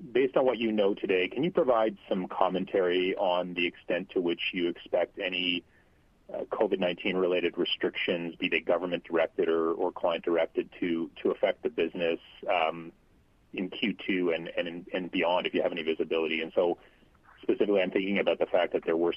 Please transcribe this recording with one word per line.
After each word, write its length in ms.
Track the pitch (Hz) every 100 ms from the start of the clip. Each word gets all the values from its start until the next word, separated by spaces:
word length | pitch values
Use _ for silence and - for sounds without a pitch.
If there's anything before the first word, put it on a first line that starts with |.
| 151
based 240 | 117 131 -
on 80 | 131
what 140 | 113
you 120 | 113
know 220 | 107 98
today, 340 | 104 - 92 92
can 160 | 120
you 80 | 165
provide 460 | - 139 117 110 101 -
some 200 | 98 90
commentary 840 | - 92 90 95 98 90 92 92 95
on 360 | 98 90 90
the 140 | 87 87
extent 420 | - - 87 95
to 100 | 95
which 300 | 85 85 -
you 160 | 92 85
expect 500 | 85 - 90 87 -
any, 420 | 95 90 90 87 - _ _ _ _ _ -
uh, 120 | - -
covid 340 | - 107 95
nineteen 380 | 90 87 107 90
related 400 | 90 90 85 90
restrictions, 760 | 85 - 90 - - 90 85 82
be 100 | 92
they 140 | 82
government 420 | 78 87 90 85
directed 460 | - 82 80 - 82
or, 240 | 82 82
or 180 | 85 90
client 320 | - 90 85
directed, 460 | 90 85 82 - 85 -
to, 320 | 92 82 82 -
to 100 | 101
affect 320 | - 101 -
the 60 | -
business, 520 | - 82 92 85 82 - - -
um, 440 | 90 80 85 82 - _ _ _ _ _
in 160 | - 92
Q 260 | - 113 - -
two 260 | 92 87
and, 180 | 82 85 -
and, 280 | 87 87 92
and 160 | 95 87
beyond, 380 | 92 82 90 -
if 60 |
you 80 | 87
have 80 | 90
any 100 | 87
visibility? 600 | 80 80 78 82 80 80
And 100 | 80
so 240 | 95 87 82 - _ - _ - -
specifically, 400 | - 101 104 101
I'm 80 | 92
thinking 300 | 101 98 98
about 200 | 80 82
the 60 | 82
fact 280 | 95 85
that 100 | 80
there 140 | 82 82
were 180 | 85